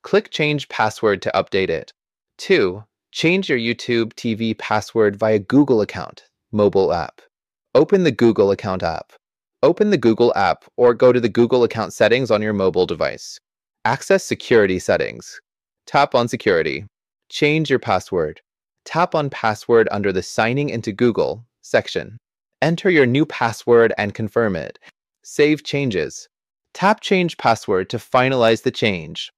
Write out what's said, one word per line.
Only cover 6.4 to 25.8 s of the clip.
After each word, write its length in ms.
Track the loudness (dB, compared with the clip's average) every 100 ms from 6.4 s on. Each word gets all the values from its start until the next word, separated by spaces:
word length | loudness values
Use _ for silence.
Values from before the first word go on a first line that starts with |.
| _
mobile 400 | 0 2 4 2
app. 300 | 0 -4 _ _ _ _ _ _
Open 300 | 2 4 2
the 80 | 2
Google 380 | 4 2 4 2
account 320 | 0 -4 -4
app. 300 | -4 -6 -12 _ _ _ _ _
Open 260 | 0 2 0
the 80 | 2
Google 360 | 2 4 2 2
app 280 | 0 -2 _ 2
or 160 | 2
go 180 | 6 4
to 100 | 4
the 80 | 0
Google 360 | 2 2 4
account 300 | 2 0 -8
settings 360 | 0 2 2 2
on 120 | 0
your 100 | 0
mobile 340 | 0 0 0 -2
device. 520 | -2 -4 -6 -18 -20 _ _ _ _ -4
Access 380 | -4 0 -2
security 540 | 0 -10 2 4 4 0
settings. 640 | 0 -2 -2 -8 -20 -20 _ _ _ _ -2
Tap 280 | 0 2
on 140 | 0 -2
security. 580 | -2 0 0 0 -6 -12 _ _ _ _
Change 400 | -2 0 0 0
your 80 | -2
password. 600 | 0 -4 -2 -4 -4 -8 _ _ _ _
Tap 300 | -6 -2 0
on 160 | -2 -4
password 580 | -4 -4 -4 2 2 2
under 220 | 0 -2
the 100 | -4
signing 460 | -4 -2 -2 -2 -4
into 240 | -6 -8
Google 520 | 0 0 2 -4 -4 -16 _
section. 560 | -2 -2 -2 -8 -10 -18 _ _ _ _
Enter 300 | -2 0 2
your 160 | 2 2
new 180 | 2
password 720 | -2 -2 -4 -4 2 4 4 2
and 180 | -4
confirm 400 | -4 -4 -2 -2
it. 240 | -2 -8 -16 -20 _ _ _
Save 420 | -12 0 2 0
changes. 640 | -4 -4